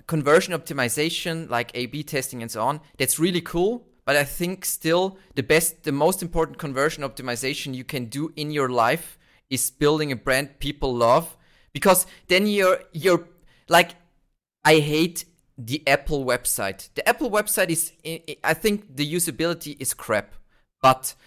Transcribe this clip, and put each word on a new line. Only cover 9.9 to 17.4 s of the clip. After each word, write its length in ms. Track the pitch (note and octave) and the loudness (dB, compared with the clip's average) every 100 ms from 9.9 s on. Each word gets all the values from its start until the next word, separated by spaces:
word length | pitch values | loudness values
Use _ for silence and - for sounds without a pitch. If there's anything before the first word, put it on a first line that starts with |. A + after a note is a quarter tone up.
| D#3 D3+ | 2 -2
a 40 | B2 | -4
brand 440 | C3+ C3 C#3+ - | 0 0 -2 -6
people 360 | C#3 C#3+ C3+ A#2+ | -8 -4 -2 2
love, 420 | A#2 C#3 E3 - _ _ _ | 4 4 2 -12 _ _ _
because 320 | - G3 F#3 - - - | 0 4 4 2 -6 0
then 200 | F3+ G#3 | 2 2
you're, 320 | G3+ F#3 F#3+ - | 2 2 2 -2
you're, 360 | D#3 F3+ E3+ - _ _ _ - | -2 2 2 0 _ _ _ 4
like, 220 | E3+ F3 - _ _ _ _ _ _ D3+ | 4 4 -2 _ _ _ _ _ _ 6
I 140 | D#3 | 6
hate 460 | D3 D3+ E3+ E3+ - _ _ - | 6 2 0 -2 -14 _ _ -14
the 300 | A2+ C3+ C#3 | -8 -4 2
Apple 380 | C#3 - D3 B2+ | 2 2 -2 0
website. 640 | B2 - - G2 F#2+ - - | -2 -2 -4 -4 -8 -12 -4
The 120 | - | -2
Apple 220 | A3 B3+ | 0 0
website 400 | G#3 | -2